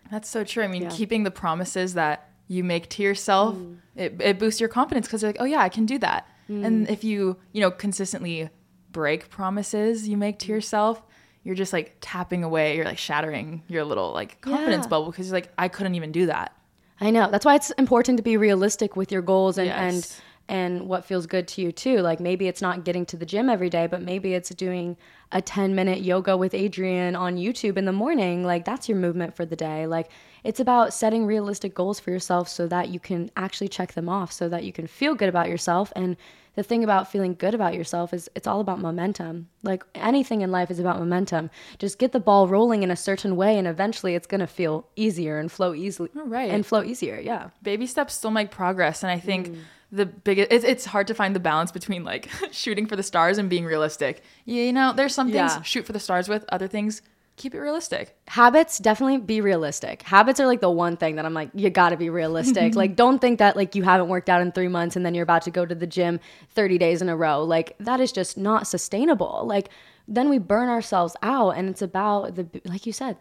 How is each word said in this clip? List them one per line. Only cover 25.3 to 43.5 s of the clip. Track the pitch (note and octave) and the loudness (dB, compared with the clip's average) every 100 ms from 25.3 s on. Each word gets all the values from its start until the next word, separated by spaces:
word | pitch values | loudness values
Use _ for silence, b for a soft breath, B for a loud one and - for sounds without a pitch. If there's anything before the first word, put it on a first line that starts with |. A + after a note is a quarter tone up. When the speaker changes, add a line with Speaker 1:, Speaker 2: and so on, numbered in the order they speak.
Speaker 2:
a | F#3 | -4
ten-minute | F#3+ G3+ G3 F#3+ F#3+ F#3 | -4 -2 0 2 2 0
yoga | F#3 F#3 F#3+ F#3+ | 0 0 2 2
with | F#3 | 0
Adriene | F#3+ F#3+ F#3 F#3 F3+ F3+ F3 | 0 -4 -2 -2 0 -2 -2
on | F3+ F3+ | -2 -2
YouTube | F#3+ B3 G#3+ G3 | -4 -2 -2 0
in | F#3+ | 0
the | |
morning. | F#3+ B3 D#4+ F3+ F3 F3+ | 0 0 2 0 0 0
Like, | F3 E3+ | 0 -2
that's | C4 - | -6 -2
your | G3+ | 0
movement | F3+ E3+ E3+ - | 0 -2 -4 -6
for | E3 | -6
the | E3 | -4
day. | D#3+ D#3 D#3+ | -4 -4 -2
Like, | E3 E3 B B B | -2 -4 B B B
it's | - A3 | -6 -2
about | B3+ B3 A3+ | 4 4 4
setting | - A3 A3+ G#3+ | 2 0 2 0
realistic | G#3+ G3+ G3+ G3+ - | 0 -2 -4 -6 -2
goals | F#3 G3+ | -2 -2
for | - | -4
yourself | F3+ - F3 F3 | -6 0 0 0
so | - E3+ | -4 -2
that | F3+ E3+ | -2 -4
you | F3+ | -6
can | - F3+ E3+ - | -6 -6 -4 -6
actually | F#3+ - G3+ | -6 -6 -6
check | - F3+ | -4 -6
them | - E3+ | -6 -4
off, | G3 F3 | -4 -4
so | - E3+ | -6 -4
that | E3+ | -4
you | F#3+ | -8
can | F3 D#3+ | -10 -12
feel | - C#4+ C#4+ | -4 -2 0
good | G3 | 2
about | F3 F3 | 2 0
yourself. | E3+ - F3 G#3 - | -2 0 0 0 -2
And | F3+ F3 b b b - | -4 -4 b b b -8
the | |
thing | G#3 A#3 | -2 0
about | A3 G3 F#3+ | 4 2 2
feeling | G3+ F#3 F3 | -2 -2 0
good | F#3 | -2
about | A3+ F#3 E3+ | 0 0 -2
yourself | E3 E3+ E3+ | -6 -4 -4
is | F3 - | -6 -10
it's | - - | -10 -4
all | F#3+ | -2
about | G3 F3+ | -2 -4
momentum. | F3 E3+ F3+ G3+ E3 E3 E3+ _ | -4 -2 -2 -4 -8 -10 -14 _
Like, | G3+ F#3 - - | -4 -4 -6 -6
anything | A3 C#4 C4 G#3+ | 0 2 2 0
in | F#3 | 0
life | F3+ F3+ | 0 -2
is | F3 | -2
about | F3+ F3 | -2 0
momentum. | E3+ F3+ G3 E3 D#3+ B B B | 0 0 0 -2 -4 B B B
Just | G3+ - | -6 0
get | B3+ | 0
the | B3+ | 2
ball | G3+ G3+ F#3 | 6 6 8
rolling | G3 A#3 A3 | 6 4 4
in | F#3 | 0
a | F3 | -2
certain | - G3 G3+ F3+ | -2 -2 0 2
way, | G3 | 4